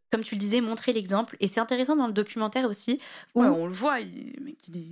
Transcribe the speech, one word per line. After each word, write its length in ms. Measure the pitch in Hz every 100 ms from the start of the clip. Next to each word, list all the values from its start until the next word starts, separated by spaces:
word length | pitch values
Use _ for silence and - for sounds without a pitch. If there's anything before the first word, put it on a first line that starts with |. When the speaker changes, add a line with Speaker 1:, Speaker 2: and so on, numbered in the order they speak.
| _
Speaker 1:
comme 120 | 220
tu 120 | 220 202
le 40 |
disais, 220 | 202 240
montrer 320 | 226 226 -
l'exemple. 420 | 226 185 196 240 -
Et 80 | 196
c'est 120 | 226
intéressant 360 | 233 254 254 302
dans 120 | 240
le 60 |
documentaire 520 | 202 208 226 214 262 254
aussi, 300 | 208 - 269 - - -
où 80 | 240
Speaker 2:
Ouais, 60 | 254
on 180 | 294 170
le 60 |
voit, 260 | 185 285 254
il, 340 | 190 175 - -
le 60 |
mec, 240 | - - -
il 100 | 170 165